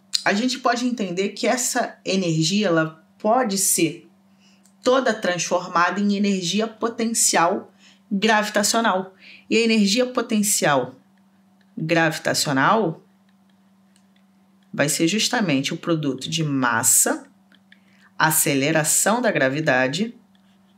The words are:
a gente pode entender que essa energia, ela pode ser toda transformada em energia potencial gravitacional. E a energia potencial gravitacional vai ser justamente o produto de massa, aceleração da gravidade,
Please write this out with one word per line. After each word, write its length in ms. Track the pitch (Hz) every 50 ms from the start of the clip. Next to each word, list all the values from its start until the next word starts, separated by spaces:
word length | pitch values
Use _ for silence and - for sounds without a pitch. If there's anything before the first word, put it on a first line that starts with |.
| _ _ - - -
a 100 | 170 196
gente 240 | 208 247 254 254 -
pode 260 | - 247 240 240 254
entender 440 | 247 233 - 208 180 170 180 196 214
que 180 | - - -
essa 500 | 220 254 247 - - - 247 214 - - - -
energia, 640 | 175 190 190 185 170 160 160 160 160 196 208 208
ela 400 | 185 170 160 160 156 - - - _ _ _
pode 360 | - 214 233 262 254 208 196
ser 540 | 196 - - - 190 170 147 - - - - _ _ _ _ _ _ _ _ _ _ _ _ _ _
toda 320 | - 254 254 269 254 233 214
transformada 840 | 220 - 180 175 170 - - 185 180 180 - 180 170 175 185 185 202
em 160 | 208 202 202
energia 500 | 196 202 202 196 185 175 170 185 208 214
potencial 1040 | 220 - - 226 233 - - 226 233 226 - - - - 175 170 175 - - - - _ _ - - - _ _ -
gravitacional. 1040 | 208 190 214 220 220 214 208 - - 208 202 - - 226 226 214 185 190 190 - - _ - - - - _ -
E 80 | -
a 40 | 226
energia 460 | 233 226 226 214 202 196 202 254 247
potencial 920 | 247 - 240 233 - 226 208 202 - - - 190 156 143 131 123 - - - _ _ _ _ _ _ _ _ _ _ _ _ _ _ _
gravitacional 1200 | - 160 160 170 165 165 156 156 - - 143 135 - - 160 135 135 143 165 202 226 202 165 160 - - _ _ _ _ _ _ _ _ _ _ _ _ _ _ _ _ _ _ _ _ _ _ _ _ _ _ _ _ _ _ _ _ _ -
vai 140 | - 143 151
ser 180 | - - 165
justamente 680 | 165 196 220 220 - 247 247 214 165 139 131 139 -
o 40 | 175
produto 520 | 160 - 175 170 156 147 139 127 - - 165
de 140 | 160 165
massa, 880 | 156 147 139 135 127 120 113 113 123 - - - - 233 320 320 - - _ _ _ _ _ _ _ _ _ _ _ _ _ _ _ _ _ -
aceleração 1040 | 156 156 156 - - 160 139 135 135 151 160 156 151 156 - - - 190 220 247
da 80 | 247 214
gravidade, 840 | 170 147 139 135 135 156 156 156 131 127 131 131 143 175 220 233 - - _ _ _ _ _ _ _ _ _ _ _